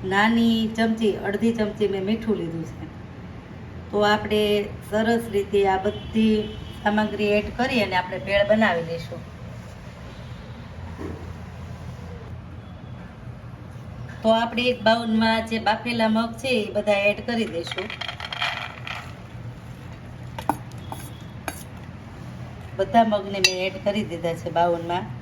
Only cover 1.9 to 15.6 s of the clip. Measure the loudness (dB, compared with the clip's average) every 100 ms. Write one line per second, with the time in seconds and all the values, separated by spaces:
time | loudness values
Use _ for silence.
1.9 | 2 0 0 2 0 0 -4 -6 -8 -12
2.9 | -12 -14 -14 -14 -14 -14 -14 -12 -12 -2
3.9 | 4 6 4 4 2 4 4 2 -6 -2
4.9 | 2 4 4 2 0 2 4 6 4 2
5.9 | -2 -2 4 6 6 2 -6 -10 -2 2
6.9 | 4 2 2 4 4 2 0 2 2 2
7.9 | 2 0 -4 0 2 6 6 6 2 -2
8.9 | -6 -6 -10 -10 -12 -12 -12 -12 -12 -14
9.9 | -12 -12 -12 -12 -12 -12 -12 -12 -12 -10
10.9 | -8 -8 -8 -10 -12 -12 -12 -12 -10 -10
11.9 | -10 -10 -12 -10 -12 -12 -14 -14 -14 -12
12.9 | -12 -14 -14 -12 -12 -12 -14 -14 -12 -12
13.9 | -12 -12 0 6 6 4 2 2 4 6
14.9 | 4 4 4 4 4 2 0